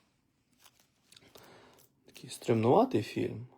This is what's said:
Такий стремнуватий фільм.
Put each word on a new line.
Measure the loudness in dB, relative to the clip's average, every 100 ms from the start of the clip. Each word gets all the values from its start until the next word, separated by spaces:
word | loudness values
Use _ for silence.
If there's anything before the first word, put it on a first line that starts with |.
| _ _ _ _ _ _ -20 _ _ _ _ -20 -20 -20 -20 -20 -20 -20 _ _ _
Такий | -20 -18
стремнуватий | -14 -2 2 4 4 4 0
фільм. | -4 -6 -6 -6 -16